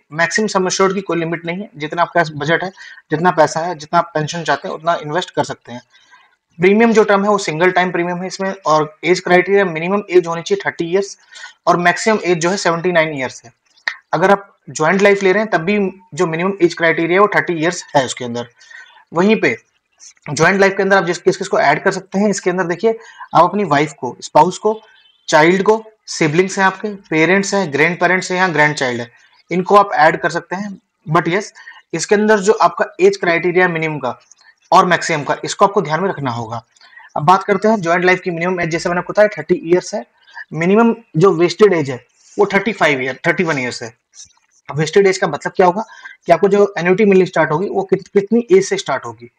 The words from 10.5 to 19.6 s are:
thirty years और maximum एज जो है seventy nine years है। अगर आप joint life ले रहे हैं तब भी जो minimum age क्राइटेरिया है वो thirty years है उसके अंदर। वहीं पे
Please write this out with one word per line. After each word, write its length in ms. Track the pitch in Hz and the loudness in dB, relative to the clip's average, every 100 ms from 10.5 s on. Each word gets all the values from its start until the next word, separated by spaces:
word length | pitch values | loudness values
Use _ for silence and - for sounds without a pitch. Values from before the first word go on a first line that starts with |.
| 196 147 | -4 -4
thirty 260 | - 170 | -6 -2
years 260 | 190 202 - _ - - _ - | -2 -4 -10 _ -20 -20 _ 0
और 100 | 175 | 2
maximum 420 | 175 170 220 214 170 | 2 0 0 0 0
एज 120 | 170 | 0
जो 120 | 170 | 0
है 80 | 196 | -2
seventy 340 | 180 165 180 | -2 -2 0
nine 260 | 170 156 147 | 0 0 -2
years 240 | 123 - 117 | -8 -10 -20
है। 60 | _ _ _ - - _ | _ _ _ -12 -12 _
अगर 180 | 156 185 | -2 2
आप 220 | 196 - _ - | 2 -2 _ -10
joint 320 | 135 156 190 | 0 2 4
life 200 | 202 196 | 4 4
ले 80 | 190 | 2
रहे 120 | 196 | 2
हैं 60 | 214 | 0
तब 100 | 170 | -2
भी 160 | 165 208 190 185 _ | -2 -2 -2 -4 _
जो 120 | 147 170 | -4 -4
minimum 240 | 160 185 196 | -2 -4 0
age 120 | 170 | -2
क्राइटेरिया 440 | 160 165 160 165 180 | 0 0 0 0 2
है 40 | |
वो 60 | 208 160 | 2 2
thirty 180 | 151 | -2
years 300 | 170 165 175 - 143 | -2 -2 -4 -4 -2
है 80 | 123 | -2
उसके 200 | - 123 | -4 -8
अंदर। 220 | 120 117 _ - - - _ _ | -8 -10 _ -20 -20 -20 _ _
वहीं 220 | 160 196 208 | 0 2 2
पे 140 | 165 113 | 2 -2